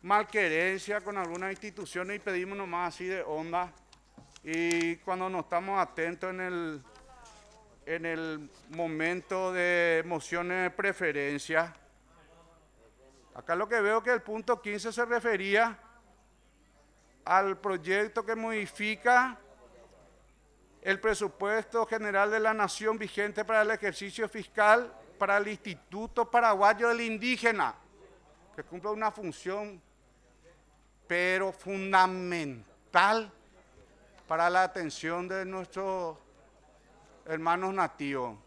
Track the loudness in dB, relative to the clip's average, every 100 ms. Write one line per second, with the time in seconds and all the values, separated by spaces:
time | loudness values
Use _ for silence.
0 | 4 2 4 2 2 2 2 -2 -4 -6
1 | -4 -6 -4 -6 -8 -8 -12 -12 -10 -8
2 | -6 -6 -4 -4 -4 -8 -6 -4 -4 -6
3 | -6 -6 -4 -6 -4 -4 -4 -10 _ -20
4 | _ -20 -20 -18 -6 -2 0 0 0 -4
5 | -6 -4 -4 -6 -4 -4 -2 -2 -2 -2
6 | -4 -4 -8 -6 -6 -4 -6 -8 -14 -20
7 | -20 -20 -20 -20 -20 -20 -20 -18 -8 -6
8 | -4 -6 -6 -8 -12 -20 -14 -6 -4 -2
9 | -2 -2 -4 -4 -2 0 2 4 4 2
10 | 0 -6 -4 -4 -2 -2 -2 0 -2 0
11 | -2 0 -2 -4 0 2 2 -6 _ _
12 | _ -20 -20 -20 -20 -20 _ _ -20 _
13 | -20 -20 _ -18 -4 -2 0 2 4 2
14 | 2 0 -2 -6 -2 -2 -2 -6 -6 -4
15 | 0 0 0 0 2 4 2 0 -18 -20
16 | _ _ _ _ _ _ _ _ _ _
17 | _ _ 2 4 4 -2 -4 -4 0 0
18 | 0 -4 -4 -4 -4 -4 -6 -6 -6 0
19 | 6 6 4 -4 -20 -20 -20 -20 -20 -20
20 | -20 _ _ _ _ _ _ _ -2 0
21 | 0 0 -4 -4 -2 -2 -2 -2 -2 -2
22 | 0 2 4 4 2 2 -2 0 -2 -2
23 | -4 -4 -4 -4 2 4 4 2 -2 -4
24 | -10 -6 -6 -6 -8 4 8 8 4 -12
25 | -20 -4 2 4 2 -6 -10 -12 _ -10
26 | -4 -2 2 6 6 8 6 6 2 2
27 | 0 -2 -2 2 2 2 0 -2 -20 -20
28 | -20 -20 _ _ -18 -16 -12 -8 -6 -2
29 | -2 -2 -10 -8 -6 -6 -6 -12 _ _
30 | _ _ _ _ -20 _ _ _ _ _
31 | _ -2 0 0 -2 -6 -8 -6 2 4
32 | 4 2 -4 -4 -4 -8 -16 -20 _ 4
33 | 4 2 -2 -14 _ -20 _ -20 -20 _
34 | -20 -20 -4 2 4 4 2 0 -6 -6
35 | -4 -4 -4 -6 -6 -8 -8 -6 -4 -4
36 | -6 -10 -20 _ _ _ _ _ _ -20
37 | -20 -20 -8 -2 0 0 0 0 -2 -2
38 | -6 -4 -4 -8